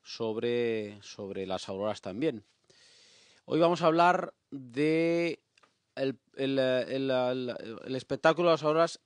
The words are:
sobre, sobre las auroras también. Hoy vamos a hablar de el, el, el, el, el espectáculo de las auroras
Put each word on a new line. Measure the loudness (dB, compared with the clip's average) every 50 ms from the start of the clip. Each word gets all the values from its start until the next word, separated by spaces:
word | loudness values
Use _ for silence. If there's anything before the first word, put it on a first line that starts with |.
sobre, | _ -16 -8 -6 -4 -4 -4 -2 -2 0 0 0 0 0 -2 -2 -4 -8 -12 -16
sobre | -18 -20 -12 -12 -10 -8 -6 -6 -4
las | -4 -4 -6 -6 -8
auroras | -6 -4 -4 -4 -4 -6
también. | -10 -10 -6 -4 -4 -4 -4 -6 -16 _ _ _ _ _ _ _ -20 -20 -20 -20 -20 -20 -20 -20 _ _ _ _ _
Hoy | -2 2 4
vamos | 4 4 4 4
a | 4
hablar | 4 6 6 6 6 6 4 -2 -6 _ _ _ _
de | -14 -14 -14 -8 -2 0 2 2 4 4 2 2 2 2 0 -2 -4 _ _ _ _ _ _ _ _ _ _ _ _
el, | -4 -4 -4 -4 _ _ _ _
el, | -4 -2 0 0 2
el, | 2 2 2 0 0 -2 -4 -4 -2 0
el, | 0 2 0 0 -2 -2 -4 -6 -8 -8 -10 -12 -14 -12 -8
el | -8 -8
espectáculo | -8 -6 -6 -8 2 4 4 4 4 4 4
de | 2
las | 4
auroras | 2 0 2 2 2 0 -2 -14 _